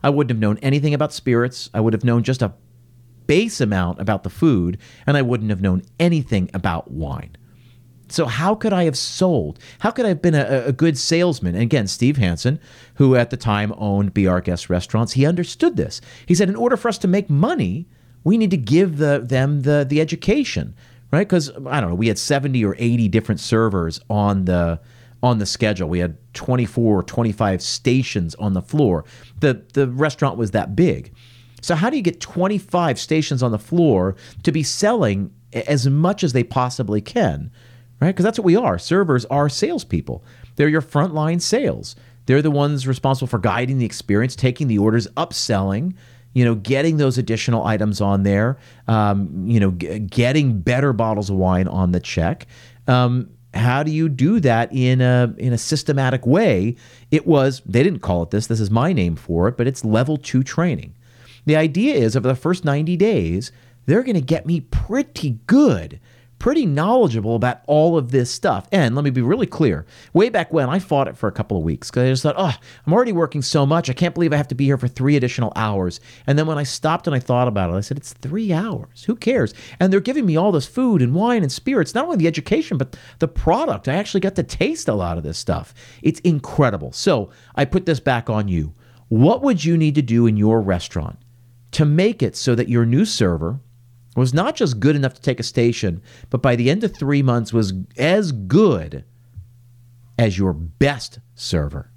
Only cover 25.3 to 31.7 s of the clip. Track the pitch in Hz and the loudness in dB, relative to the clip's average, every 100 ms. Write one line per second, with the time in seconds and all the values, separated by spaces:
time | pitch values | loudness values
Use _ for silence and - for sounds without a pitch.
25.3 | 117 101 - 107 92 82 87 87 78 - | 0 -2 -2 -2 -2 -2 -2 -2 -6 -18
26.3 | - - 127 117 - 117 101 - - 117 | -12 -4 -2 -2 0 2 2 0 -2 -2
27.3 | 98 104 95 - - - 127 127 104 82 | 0 0 0 -4 -4 0 0 0 -4 -4
28.3 | - 104 92 - 151 127 82 - - - | -4 -4 -4 -2 0 2 0 -4 -20 -20
29.3 | - 139 127 - - 135 123 156 - 139 | -2 0 0 -4 -2 -2 0 -2 0 -2
30.3 | 98 110 104 92 101 175 67 - - - | -2 -2 -2 -2 0 2 0 -8 -20 -20
31.3 | - - - - | -20 -20 -16 -4